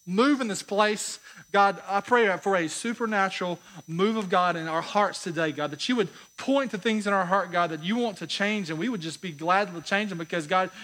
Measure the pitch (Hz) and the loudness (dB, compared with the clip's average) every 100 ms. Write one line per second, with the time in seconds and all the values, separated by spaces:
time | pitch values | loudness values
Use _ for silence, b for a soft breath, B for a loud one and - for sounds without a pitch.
0 | 175 185 269 269 233 185 - 202 208 214 | -4 2 4 4 0 -6 -4 0 2 0
1 | - - B B B 202 196 180 185 196 | -6 -10 B B B 4 4 2 -2 -4
2 | - 240 208 180 202 185 160 - 233 226 | 2 4 4 2 0 0 0 -4 -6 -4
3 | 226 208 190 - 180 165 B 160 - 165 | -2 0 0 -2 -4 -6 B -20 -8 0
4 | 208 220 185 185 180 170 160 160 160 208 | 2 2 0 2 2 0 -2 -4 0 0
5 | 202 - 185 156 160 143 147 147 - 247 | 0 -2 -6 -2 -2 -2 -6 -4 -2 0
6 | 170 B B - - 277 262 196 226 214 | 0 B B -10 0 2 2 -2 0 0
7 | 202 196 180 196 180 175 170 156 170 233 | 2 0 2 2 2 0 0 -2 -2 0
8 | 233 185 160 - 202 214 165 156 226 214 | 0 -4 -8 -2 0 0 -2 -4 -2 -4
9 | 160 - 185 147 160 190 202 170 - 196 | -6 -8 -10 -6 2 2 2 -4 -2 -2
10 | 214 170 165 175 151 185 185 B | 0 -6 -4 -4 0 0 0 B